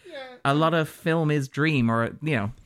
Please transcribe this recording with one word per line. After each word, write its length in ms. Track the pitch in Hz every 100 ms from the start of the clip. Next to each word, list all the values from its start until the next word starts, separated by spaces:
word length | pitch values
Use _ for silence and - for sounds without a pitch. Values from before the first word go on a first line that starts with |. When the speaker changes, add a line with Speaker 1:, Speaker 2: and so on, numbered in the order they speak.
| 359
Speaker 1:
Yeah. 100 | 294 262 247
Speaker 2:
A 100 | 139
lot 200 | 147 160
of 140 | 165 151
film 420 | - 170 165 151
is 180 | 151 131
dream, 420 | - 160 143 113
or, 260 | 113 117 -
you 140 | 156 127
know. 160 | 107 -